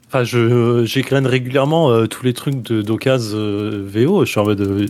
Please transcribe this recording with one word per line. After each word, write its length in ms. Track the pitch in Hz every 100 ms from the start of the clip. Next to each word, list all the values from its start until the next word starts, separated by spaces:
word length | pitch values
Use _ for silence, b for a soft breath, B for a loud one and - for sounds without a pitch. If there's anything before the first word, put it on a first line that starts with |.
| _
Enfin, 160 | 131
je, 600 | 120 120 117 120 117 120 113
j'égrène 400 | 131 - 135 131
régulièrement, 640 | 127 127 139 139 160 156
euh, 160 | 113 110
tous 180 | -
les 100 | 127
trucs 280 | 120 151 135
de, 220 | 110 110
d'occasion, 520 | 104 110 131 131 110 107
euh, 480 | 107 101 107 104
V 220 | 98 104 139
O. 200 | 202 120
Je 40 |
suis 80 | 110
en 40 | 104
mode, 160 | 101
euh, 240 | 98 98 101